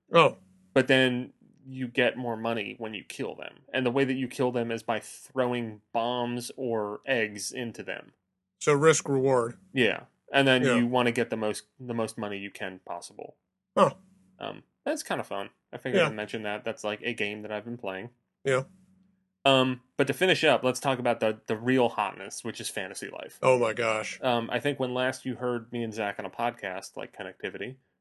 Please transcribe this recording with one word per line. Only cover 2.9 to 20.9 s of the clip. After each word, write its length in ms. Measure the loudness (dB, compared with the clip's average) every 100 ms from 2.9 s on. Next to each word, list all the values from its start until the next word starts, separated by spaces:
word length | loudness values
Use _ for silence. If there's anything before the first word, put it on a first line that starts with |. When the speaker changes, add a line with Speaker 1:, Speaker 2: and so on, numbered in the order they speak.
Speaker 2:
you 100 | -10
kill 320 | -12 -8 -8 -8
them. 240 | -14 -18 -6
And 120 | -2 0
the 60 |
way 120 | 2 2
that 80 | 0
you 120 | -4
kill 240 | 0 0
them 200 | 0 -2
is 100 | -4
by 160 | -2 -4
throwing 800 | -6 -18 -8 -2 0 0 -4 -10 _
bombs 560 | -2 0 0 -2 -4 -6 -6
or 440 | -2 -2 -2 -6 -2
eggs 460 | 0 0 -4 -8
into 320 | -6 -8 -8
them. 300 | -10 -10 -12 _ _ _ _ _
Speaker 1:
So 140 | 2
risk 340 | 6 6 4 2
reward. 500 | 2 4 4 2 -6 _
Speaker 2:
Yeah. 320 | 2 2 2 -8 _ _
And 140 | 4 6
then 160 | 6
Speaker 1:
Yeah. 120 | 6 4
Speaker 2:
you 100 | 4
wanna 240 | 4 2
get 180 | 2 -2
the 80 | -2
most, 260 | -2 -4 -10 _
the 140 | -8
most 240 | -4 -4 -4
money 200 | -6 -6
you 120 | -10
can 280 | -10 -10 -10
possible. 560 | -12 -12 -12 -16 -18 -18 _ _ _ 4
Speaker 1:
Huh. 160 | 4 4 _ _ _ _
Speaker 2:
Um, 240 | -10 -10 -18 _ -6
that's 180 | -6
kinda 200 | -4 -6
fun. 280 | -4 -6 -8 _ _
I 60 | -10
figured 240 | -2 2
Speaker 1:
Yeah. 60 | 2
Speaker 2:
I'd 80 | 0
mention 280 | -6 -6
that. 200 | -4 -4
That's, 200 | -6 -6
like, 180 | -6 -4
a 100 | -6
game 280 | -4 -4 -6
that 80 | -8
I've 140 | -8 -8
been 120 | -8
playing. 320 | -8 -8 -10 -16 _ _
Speaker 1:
Yeah. 200 | -2 0 -2 -14 _ _ _ _ _ _
Speaker 2:
Um, 380 | 6 6 4 -2 _ -2
but 80 | 0
to 60 |
finish 300 | 2 4 4
up, 200 | 6 6
let's 160 | 4 0
talk 200 | -2